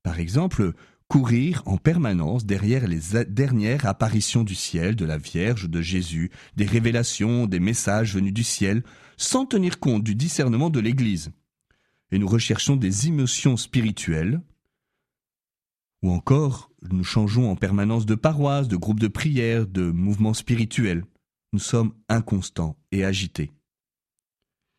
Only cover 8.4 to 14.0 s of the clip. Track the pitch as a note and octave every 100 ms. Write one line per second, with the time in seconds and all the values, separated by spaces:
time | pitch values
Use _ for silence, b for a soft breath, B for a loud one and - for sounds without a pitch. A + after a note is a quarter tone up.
8.4 | A#2 - G2 G#2+ B B B B - B3+
9.4 | C4+ G#3+ F3+ - - A2+ A2 G#2 E3 -
10.4 | C3 A2+ E3 C#3+ A2 C3 A#2 F2+ D#2 -
11.4 | _ _ _ _ _ _ _ G2 G2 A2+
12.4 | - G#2+ - C#3 G2+ G2 D3 D#3 B2+ -
13.4 | D3 A#2+ - B2+ A2+ -